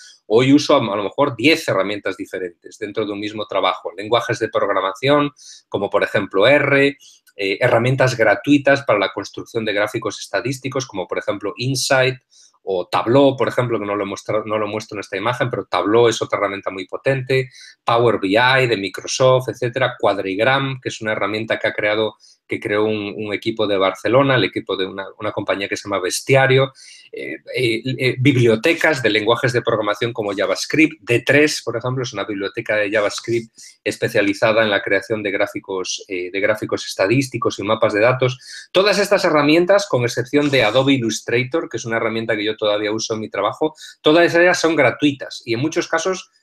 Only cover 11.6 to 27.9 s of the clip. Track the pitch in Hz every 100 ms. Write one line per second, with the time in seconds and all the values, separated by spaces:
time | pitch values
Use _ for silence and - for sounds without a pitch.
11.6 | 127 131 - 131 127 127 _ _ _ _
12.6 | - 90 87 92 101 135 139 127 107 -
13.6 | 123 110 104 101 98 95 - 107 107 107
14.6 | 104 107 - 104 - 95 113 127 127 101
15.6 | - 90 92 117 117 - 110 98 98 98
16.6 | 95 95 92 - 135 135 127 131 131 -
17.6 | - _ - 117 120 101 98 104 127 131
18.6 | 123 101 95 - - - 131 127 123 -
19.6 | 120 127 123 - 107 98 95 95 123 135
20.6 | 135 131 113 - 107 107 101 107 110 107
21.6 | 107 107 104 107 107 - _ _ - 101
22.6 | 104 104 110 107 101 95 107 98 117 110
23.6 | 104 98 95 - 104 127 139 127 92 107
24.6 | - 95 95 95 95 - 107 107 101 98
25.6 | 98 104 104 98 90 - - 131 131 131
26.6 | 135 - - - - - 69 78 - 120
27.6 | 117 110 131